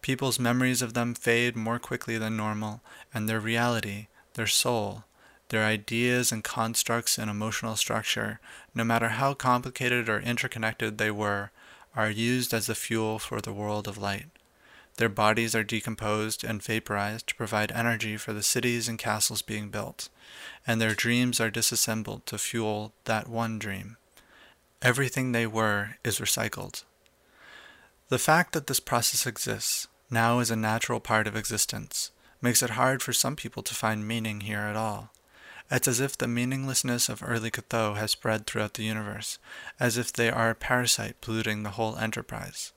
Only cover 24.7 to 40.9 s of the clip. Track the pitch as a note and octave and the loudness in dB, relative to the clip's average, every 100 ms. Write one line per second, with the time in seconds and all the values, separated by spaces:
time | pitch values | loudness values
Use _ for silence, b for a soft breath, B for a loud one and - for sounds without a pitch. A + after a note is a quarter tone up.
24.7 | _ B2+ B2 C3 - B2+ A#2 A2+ A2 A2 | _ 2 4 0 0 0 2 2 2 2
25.7 | G#2 G#2 - A2+ G#2 G2 - A2 - G2 | 2 -2 -4 -2 0 0 0 -2 -4 -10
26.7 | - - _ _ _ B B B B B | -10 -16 _ _ _ B B B B B
27.7 | B B B _ B2+ - D#3+ - D#3+ C#3 | B B B _ 0 6 4 4 -2 -2
28.7 | C3 - A#2+ A2 - B2+ G#2+ - G#2+ - | -2 0 2 2 0 -2 -4 -4 -2 -2
29.7 | - - _ _ A#2 A#2 A#2+ A#2 A2+ A2 | -2 -4 _ _ 2 4 4 2 0 0
30.7 | A2+ - A#2 - A2 G#2+ G#2+ A2 G#2+ - | 0 0 -2 2 2 2 -2 -2 0 0
31.7 | - - - - b b b A#2+ A2 A#2+ | -2 -6 -6 -6 b b b 2 4 2
32.7 | A2+ B2+ C3 - A#2 - D3+ A2+ - - | 4 4 4 0 2 0 -2 -8 -6 -6
33.7 | - A2+ G#2+ G#2+ A#2 A2 G#2 G#2 G#2 G#2 | -2 0 0 -2 -2 -2 -4 -4 -2 -2
34.7 | G#2+ A2 G#2 A2 _ B B B B - | -2 -2 -4 -10 _ B B B B -2
35.7 | B2+ C3+ A#2 C3+ - A#2+ A#2+ B2 C3+ C3+ | 0 2 2 0 0 0 2 0 -2 0
36.7 | C3 C3 A#2+ - A2+ - A#2 A2 - - | 0 0 0 0 -2 -2 -2 -2 -6 -2
37.7 | A#2 A2 G#2 A2 - A2+ A2 - A2+ G#2+ | 0 2 0 -2 -2 0 -2 -2 -2 -4
38.7 | - A2 G#2+ G#2 G#2+ A2 - B B B | -2 -4 -4 -6 -8 -8 -10 B B B
39.7 | - B2 A2+ A#2+ - A#2 A#2 A2+ A2+ - | 0 2 2 -2 2 2 4 2 0 2
40.7 | B2 A#2+ | 2 4